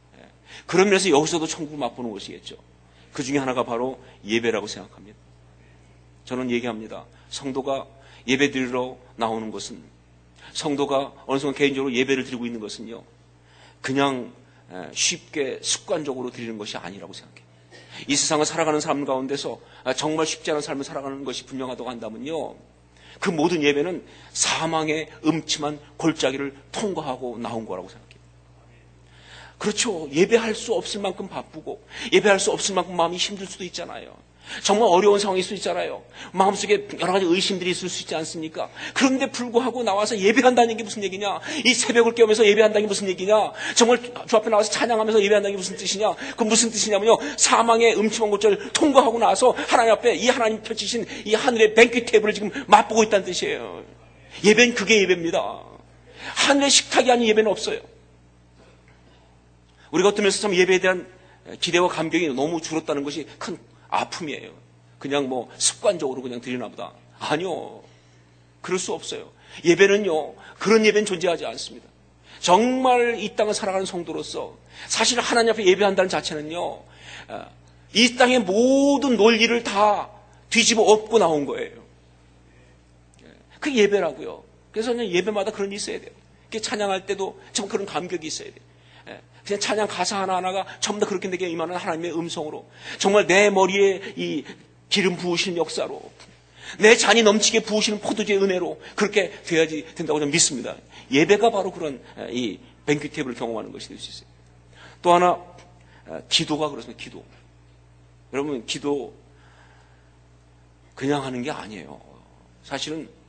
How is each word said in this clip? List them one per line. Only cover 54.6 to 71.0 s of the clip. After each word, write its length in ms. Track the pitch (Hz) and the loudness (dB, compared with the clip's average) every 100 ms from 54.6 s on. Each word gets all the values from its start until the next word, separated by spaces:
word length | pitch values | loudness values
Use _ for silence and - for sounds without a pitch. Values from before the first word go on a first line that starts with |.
| 240 226 | 6 4
그게 260 | 190 214 | 4 4
예배입니다. 640 | 185 175 165 170 101 - - - - - - - - - | 4 2 0 -2 -4 -8 -16 -20 -20 -20 -20 -18 -10 -2
하늘의 340 | - 277 277 | 2 4 4
식탁이 420 | - - - 254 | 2 2 2 4
아닌 160 | 240 233 | 4 4
예배는 220 | 214 214 | 4 2
없어요. 300 | 185 - 147 - - _ _ _ _ _ _ - _ _ _ _ _ _ _ _ _ _ _ - | 0 -4 -8 -10 -20 _ _ _ _ _ _ -20 _ _ _ _ _ _ _ _ _ _ _ -4
우리가 180 | 160 196 | 2 4
어떤 140 | 208 | 4
면에서 180 | 196 196 | 0 0
참 120 | 208 | 0
예배에 260 | 180 180 185 | 4 4 4
대한 280 | 185 185 - - - _ - 87 | 2 0 -4 -20 -20 _ -20 -8
기대와 260 | - 165 180 | 0 2 2
감격이 420 | 165 160 165 165 | 0 -2 0 0
너무 300 | 127 151 170 | -2 -2 -4
줄었다는 440 | - 160 156 143 | -6 -6 -4 -4
것이 240 | 143 156 127 - | -4 -8 -12 -12
큰 200 | - - _ _ - - | -12 -12 _ _ -6 -4
아픔이에요. 560 | 113 - 160 117 - - _ _ _ - | -4 -8 -10 -12 -14 -20 _ _ _ -12
그냥 300 | 143 143 131 | -4 -4 -2
뭐 200 | 131 110 - | -6 -8 -4
습관적으로 640 | - - - 180 143 127 | -4 -2 -2 -2 -4 -6
그냥 200 | 123 120 | -10 -10
드리나 260 | 127 123 104 | -8 -8 -10
보다. 260 | - 92 - _ - | -12 -14 -16 _ -12
아니요. 640 | - 151 185 151 104 110 - _ _ _ _ _ _ _ | -6 -4 -4 -8 -12 -18 -20 _ _ _ _ _ _ _
그럴 180 | - 180 | -6 -6
수 140 | - | -4
없어요. 380 | 165 - - - - - - | -8 -8 -12 -14 -20 -20 -2
예배는요, 720 | 165 165 196 202 196 156 135 - - - | 2 6 6 4 2 -2 -4 -12 -20 -4
그런 260 | 185 220 214 | 4 6 6
예배는 200 | 202 | 4